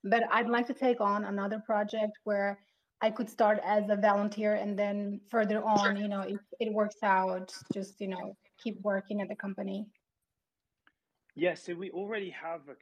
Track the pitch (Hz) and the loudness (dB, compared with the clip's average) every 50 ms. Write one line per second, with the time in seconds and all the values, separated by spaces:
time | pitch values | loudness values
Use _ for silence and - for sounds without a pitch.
0 | - 196 220 233 - - - 220 240 233 233 240 247 240 262 - 269 254 240 240 | 0 2 4 4 4 2 2 2 2 2 2 2 0 0 -2 0 2 2 4 4
1 | 214 202 202 208 208 202 202 202 196 202 214 220 208 - 220 208 208 208 - 220 | 2 2 2 0 -2 -2 -2 -2 -2 -2 -4 -6 -2 0 0 0 0 0 0 -2
2 | 214 214 214 - _ 214 208 202 196 202 202 202 _ _ _ _ _ _ _ _ | -2 -2 -4 -6 _ -2 0 0 0 0 -2 -6 _ _ _ _ _ _ _ _
3 | - 220 214 - 240 - - - 226 208 214 208 - 185 208 214 208 202 208 202 | 0 0 0 0 -4 -4 0 4 4 4 4 4 2 2 2 2 4 2 2 4
4 | 196 208 202 202 202 208 208 214 214 208 214 208 202 208 202 196 208 202 202 202 | 4 4 4 4 2 0 -2 0 0 0 2 2 0 -2 -2 0 0 0 0 -2
5 | 202 202 202 202 - - - 233 214 196 214 220 - 220 214 202 202 202 202 202 | -4 -4 -6 -8 -8 -2 0 0 2 2 0 0 2 4 4 4 4 4 2 0
6 | 208 208 202 196 190 190 202 208 - _ - - 233 214 214 214 208 208 - - | -2 -2 -4 -4 -4 -4 -6 -8 -8 _ -6 -4 -4 0 2 0 0 0 -2 0
7 | - 202 190 190 185 185 185 185 190 - - - - - - 202 190 196 - - | 2 4 4 4 4 2 0 -4 -6 -8 -12 -16 -8 -6 -6 -6 -6 -8 -8 -8
8 | 208 190 185 180 180 190 196 - _ _ _ _ - 233 202 190 190 208 196 196 | -6 -6 -6 -6 -8 -10 -12 -16 _ _ _ _ -8 -8 -8 -4 -2 -2 -2 -2
9 | 196 196 208 202 196 180 214 - - 196 190 - 202 196 190 196 214 208 _ _ | -2 -4 -4 -4 -4 -4 -6 -8 -8 -8 -8 -6 -6 -6 -6 -8 -8 -12 _ _
10 | _ _ _ _ _ _ _ _ _ _ _ _ _ _ _ _ _ _ _ _ | _ _ _ _ _ _ _ _ _ _ _ _ _ _ _ _ _ _ _ _
11 | _ _ _ _ _ _ _ - 160 180 165 160 - - 175 170 190 185 - 175 | _ _ _ _ _ _ _ -2 0 0 0 -2 -6 -10 -8 -8 -8 -8 -8 -8
12 | 196 202 226 214 202 180 - - - 165 170 165 139 143 131 - | -6 -6 -6 -6 -6 -8 -10 -10 -8 -8 -8 -10 -12 -16 -20 -20